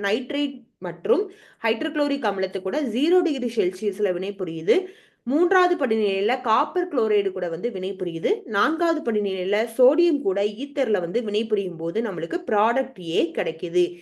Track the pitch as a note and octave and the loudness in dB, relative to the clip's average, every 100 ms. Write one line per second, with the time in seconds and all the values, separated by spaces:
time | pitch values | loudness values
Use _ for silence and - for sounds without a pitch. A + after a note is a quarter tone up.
0 | G3+ A#3 B3 C#4+ C#4+ - - - F3+ E3 | -2 -2 -2 -2 -2 -6 -18 -10 -10 -4
1 | G3 D4 G#4+ - - _ A3+ A#3 D#4 D4+ | 0 2 0 -8 -20 _ -2 -2 -2 0
2 | C#4+ C#4 A#3+ G3 F#3 F#3+ F#3+ C#4 C4 A3 | 0 0 -2 -2 -2 -4 -4 -2 -2 0
3 | D#4 F4+ E4+ C4+ A#3 A3+ F3+ F#3 G#3+ F#3+ | 4 4 4 0 -2 0 0 0 -4 0
4 | G3 F3 F#3+ G3+ F3 E3 E3 E4 F#4 - | 0 0 -4 -6 -6 -2 2 2 0 -12
5 | _ _ - D4 F4 F#4+ F4+ F4 C4 A3 | _ _ -2 2 4 4 4 2 0 2
6 | G#3 G3 G#3 B3+ B3 A3+ D#4 F4+ F4+ C4+ | 0 0 0 0 2 0 2 -2 -2 0
7 | A3 G#3 G3 F#3 F3 E3 A#3 G3 F#3 F#3 | 2 2 0 -2 -4 -4 -4 -4 -6 -6
8 | F3 E3 A3+ A#4 C#4 G3+ A#3+ D#4+ E4+ D4+ | -6 -2 -2 -2 -2 0 0 2 0 0
9 | A#3+ G#3+ G3+ F#3+ F#3 G3+ A#3 B3 B3+ D4+ | 0 0 0 -2 0 0 0 4 6 6
10 | F4 C#4+ G3 F#3 G#3 G#3+ C#4 C#4+ A#3 F#3+ | 4 2 0 0 0 -4 -6 -2 0 0
11 | E3+ A3 G#3+ G#3 A3 G3+ F#3+ D#3+ E3 G3 | 0 -2 0 -2 0 0 -2 -4 -4 -2
12 | A#3 E3+ E3 E4 - G#3 A3 B3 - - | -4 -4 -4 -4 0 2 2 2 -2 -6
13 | E3 F3 E4 - F3 D#3+ E3+ F3 F3 - | -4 0 0 0 -4 -4 0 2 2 -2